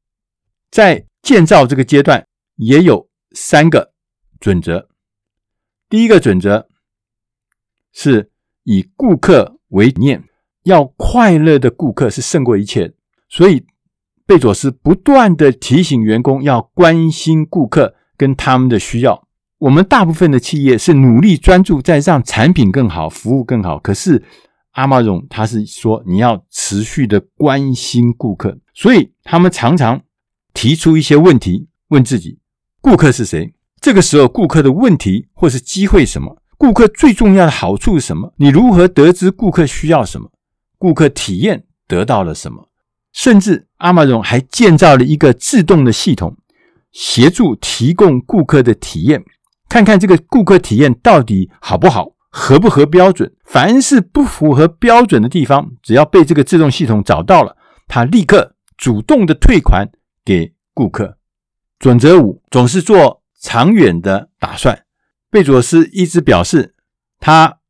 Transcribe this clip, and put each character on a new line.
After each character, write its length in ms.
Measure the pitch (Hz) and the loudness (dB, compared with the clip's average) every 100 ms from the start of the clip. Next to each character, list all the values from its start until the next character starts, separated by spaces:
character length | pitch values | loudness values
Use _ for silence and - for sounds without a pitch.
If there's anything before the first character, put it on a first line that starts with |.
| _ _ _ _ _ _ _ | _ _ _ _ _ _ _
在 340 | - 202 147 - _ | 0 2 0 -8 _
建 240 | - 185 160 | 0 2 4
造 220 | 185 123 | 4 2
这 80 | 135 | -2
个 80 | |
阶 180 | 127 143 | 0 0
段 240 | 139 117 - _ _ - | 2 -2 -4 _ _ -10
也 260 | 110 143 | 0 2
有 260 | 180 104 - _ _ | 2 0 -4 _ _
三 400 | - - 147 160 | -18 -2 0 2
个 220 | 143 - _ _ _ _ _ | 0 -4 _ _ _ _ _
准 200 | 104 90 | -4 -4
则。 280 | 87 85 - _ _ _ _ _ _ _ _ _ _ | -4 -8 -10 _ _ _ _ _ _ _ _ _ _
第 140 | 214 | -2
一 60 | 226 | 2
个 100 | 196 | 2
准 220 | 117 92 | 2 -2
则 260 | 98 107 - _ _ _ _ _ _ _ _ _ _ _ _ | -2 -4 -6 _ _ _ _ _ _ _ _ _ _ _ _
是 400 | - 147 113 101 _ _ _ | -8 -2 -2 -2 _ _ _
以 260 | - 95 - - | -6 -4 -6 -6
顾 200 | 254 160 | -2 0
客 440 | - 147 - _ _ | 2 2 0 _ _
为 240 | 95 117 | 0 0
念， 320 | 131 135 113 - _ _ _ | 0 -2 -4 -10 _ _ _
要 200 | 180 175 135 - | 0 0 0 -6
快 420 | - 240 220 160 | -4 0 2 2
乐 220 | 160 147 | 2 2
的 100 | 127 | 0
顾 220 | - 143 | -4 -8
客 180 | - 120 | -4 -6
是 100 | - | -6
胜 220 | - 165 | -6 -4
过 140 | 123 101 | -2 -2
一 80 | |
切。 280 | 104 117 85 - _ _ _ | -4 -6 -8 -12 _ _ _
所 200 | - 185 | 0 2
以 160 | 143 - _ _ _ _ _ | 2 -4 _ _ _ _ _
贝 140 | - 175 | -8 -4
佐 160 | 123 | -2
斯 160 | 98 135 | -4 -6
不 240 | - - | -6 -4
断 420 | 190 - 269 220 156 | -2 0 2 2 0
地 160 | 147 | -4
提 300 | 120 - - | -6 -2 -2
醒 180 | 175 131 | 0 -2
员 220 | 107 110 | -2 -2
工 200 | 131 135 | -2 -4
要 200 | 143 120 | -2 -4
关 480 | - - 170 165 160 | -4 0 2 2 -2
心 340 | 156 160 160 | -4 -2 -2
顾 220 | 156 180 120 | -2 -4 -2
客 300 | - 113 - _ - | 0 -2 -4 _ -4
跟 180 | 139 | -4
他 220 | 135 139 131 | -2 -2 -2
们 120 | 127 | 0
的 100 | 107 | -2
需 220 | - 117 | -4 -2
要。 280 | 123 - _ _ _ _ | -2 -2 _ _ _ _
我 100 | 135 | 0
们 160 | 147 | 2
大 200 | 196 254 | 2 0
部 80 | 170 | 0
分 180 | 160 170 | 0 0
的 100 | 131 | 0
企 220 | - 151 | -4 -4
业 160 | 139 117 | 0 0
是 160 | - | 2
努 260 | 147 131 117 | 2 4 4
力 160 | 202 156 | 2 2
专 260 | - 185 | 2 2
注 200 | 190 151 | 2 -2
在 160 | 156 151 | 0 0
让 240 | 147 147 | 0 -2
产 300 | - - 139 | -4 -2 0
品 200 | 175 101 | 2 0
更 160 | 135 117 | 0 -4
好、 200 | 80 78 | -6 -10
服 280 | - 104 135 | -10 -6 -4
务 60 | |
更 180 | 117 120 | -4 -6
好， 160 | 90 73 | -4 -8
可 140 | - | -6
是 300 | 98 185 127 - _ _ _ _ | -6 0 -2 -2 _ _ _ _
Amazon 520 | - 135 127 110 90 135 | -6 -2 0 0 -4 -8
它 160 | 107 110 | -8 -6
是 200 | 113 104 | -6 -10
说 360 | - 113 110 90 | -8 -6 -4 -4
你 100 | 92 | -2
要 300 | 120 98 - | -2 -4 -10
持 320 | - - 101 | -14 -8 -6
续 240 | 110 - 117 | -6 -6 -2
地 140 | 101 - _ | -2 -4 _
关 380 | 147 139 135 | -4 -2 -4
心 400 | 123 - 120 120 | -6 -6 -2 -2
顾 200 | 117 117 | -2 -8
客， 240 | 92 98 - _ | -8 -8 -10 _
所 220 | _ - | _ 0
以 180 | 220 - _ | 2 0 _
他 140 | - 170 | -4 0
们 120 | 180 | 0
常 260 | - 120 170 | 0 -2 0
常 240 | 117 135 - _ _ _ _ | -2 -4 -10 _ _ _ _
提 200 | - 117 | -6 -4
出 220 | 160 165 160 | -2 0 0
一 60 | |
些 140 | 143 147 | 2 2
问 220 | 180 131 | 4 2
题， 300 | 92 90 143 _ _ | -2 -6 -8 _ _
问 140 | 143 | 0
自 160 | 123 117 | 0 -4
己： 200 | 85 - _ _ _ _ | -8 -18 _ _ _ _
顾 160 | 269 202 | 2 4
客 160 | 151 | 2
是 140 | 123 107 | 0 -6
谁？ 260 | 80 85 _ _ _ | -8 -10 _ _ _
这 120 | 294 | 0
个 80 | 196 | 2
时 160 | - 147 | 2 2
候 120 | 131 | 2
顾 180 | - 170 | 0 -2
客 160 | 160 | 0
的 80 | 135 | 0
问 260 | 156 254 160 | 0 0 0
题 320 | - 101 - | -2 -6 -8
或 180 | - 165 | -4 -4
是 80 | 120 | -4
机 280 | - 185 196 | -8 -6 0
会 180 | 185 120 | 0 0
什 160 | 71 | -4
么？ 180 | 67 - _ _ | -12 -16 _ _
顾 160 | 269 | 0
客 140 | 220 214 | 2 0
最 260 | - 277 | 2 0
重 220 | - 214 | 2 2
要 100 | 190 | 4
的 60 | 165 | 2
好 260 | - 92 98 | 0 -6 -4
处 220 | - 170 | -2 -2
是 80 | - | -4
什 100 | 80 | -10
么？ 160 | 107 - | -10 0
你 120 | 143 | 2
如 240 | 147 247 | 4 4
何 140 | 175 180 | 4 2
得 260 | - 156 | 4 2
知 180 | 175 185 | 2 -2
顾 200 | - 190 | -2 -4
客 160 | 165 147 | -2 -4
需 220 | - 156 | -4 -2
要 160 | 156 | -2
什 160 | 110 65 | -4 -10
么？ 100 | 55 _ _ _ _ _ | -18 _ _ _ _ _
顾 160 | 185 | -4
客 140 | 151 151 | 0 -2
体 300 | - - 92 | -2 -8 -6
验 260 | 214 131 - _ _ | -4 -6 -12 _ _
得 160 | 90 | -6
到 180 | 110 113 | -2 -4
了 100 | 87 | -4
什 160 | 78 73 | -10 -16
么？ 180 | 55 _ _ _ _ _ | -20 _ _ _ _ _
甚 260 | - 254 208 | -4 2 2
至 280 | 196 156 - _ | 2 -4 -4 _
Amazon 440 | 175 175 143 117 | -2 2 2 0
还 180 | 98 127 | -2 -6
建 380 | 131 - 220 156 | -6 0 2 4
造 180 | 170 131 | 4 4
了 80 | |
一 140 | 131 151 | 2 2
个 160 | 143 | 0
自 280 | - - 247 | 0 -2 -2
动 220 | 160 170 | 2 2
的 80 | 127 | 2
系 220 | 107 196 | -2 -4
统， 240 | 120 82 - _ _ _ _ _ | -4 -6 -12 _ _ _ _ _
协 360 | - - - 143 | -16 -8 0 2
助 260 | 185 185 104 | 2 -2 -4
提 360 | - - 123 | -10 -4 -4
供 260 | 175 196 127 | 2 2 2
顾 220 | - 208 | -2 -4
客 200 | 135 147 | 0 0
的 100 | 123 | 0
体 300 | 107 - - | -2 -8 -6
验， 200 | 104 135 - _ _ _ _ | -2 -2 -6 _ _ _ _
看 160 | 233 | 0
看 160 | 208 202 | 2 2
这 60 | 196 | 2
个 100 | 175 - | 0 2
顾 140 | 254 | -2
客 160 | 185 185 | 2 0
体 180 | - 104 | 0 0
验 180 | 143 | 0
到 280 | 117 240 170 | 0 2 2
底 280 | 113 95 92 _ | 0 -4 -6 _
好 160 | - - | -8 0
不 140 | 175 | 0
好， 220 | 123 - _ _ | 0 -6 _ _
合 280 | - - 143 | -10 0 2
不 120 | 214 | 2
合 160 | 139 147 | 2 2
标 260 | 180 185 | 2 2
准。 220 | 180 - _ | 0 -6 _
凡 380 | _ 131 180 262 | _ -2 0 0
是 180 | - 269 | 2 0
不 240 | - 294 | 0 -2
符 300 | 277 - 151 | -4 -2 0
合 120 | 131 160 | 2 0
标 380 | - 233 233 | 0 2 2
准 160 | 240 120 | 2 0
的 80 | 117 | 0
地 160 | 180 | -4
方， 280 | 143 143 147 - | -2 -2 -4 -14
只 100 | - | -2
要 140 | 120 151 | 0 4
被 180 | 190 | 2
这 100 | 151 | 2
个 80 | 151 | 0
自 140 | 135 165 | 0 0
动 140 | 151 | 0
系 160 | - 143 | -2 -2
统 160 | 107 | -2
找 180 | 95 76 | -2 -4
到 200 | 165 175 | 2 2
了， 120 | 113 - _ _ - | 0 -6 _ _ -8
它 180 | 127 | -4
立 200 | 120 226 | 0 0
刻 300 | 156 185 - _ _ _ | 2 0 0 _ _ _
主 240 | 127 107 | -6 -6
动 240 | 107 285 175 | -2 0 0
的 80 | |
退 260 | 151 - 196 | 2 2 2
款 300 | - 95 101 _ _ _ | 2 0 -4 _ _ _
给 300 | - 90 82 _ _ | -4 -4 -4 _ _
顾 160 | - 104 | -6 -6
客。 300 | - 95 - _ _ _ _ _ _ | -6 -10 -12 _ _ _ _ _ _
准 200 | 127 120 | 0 2
则 200 | 143 180 | 4 4
五， 240 | 110 - _ | 2 -4 _
总 160 | 127 123 | -2 0
是 140 | 185 | -2
做 420 | 170 196 147 - _ _ | 2 2 2 -2 _ _
长 360 | - 117 147 | -8 -2 0
远 260 | 220 113 85 | 2 2 0
的 300 | 95 95 - _ | -4 -6 -8 _
打 180 | - - | -14 -6
算。 300 | 131 104 _ _ _ _ _ | -6 -6 _ _ _ _ _
贝 140 | 214 | 0
佐 160 | 143 127 | 2 0
斯 260 | - 165 160 | 2 0 0
一 140 | 196 175 | -2 -4
直 160 | 170 | -2
表 200 | 143 92 | 0 -2
示， 320 | 90 151 - _ _ _ _ _ | 0 -2 -4 _ _ _ _ _
他 380 | - 160 160 - | 0 2 2 -2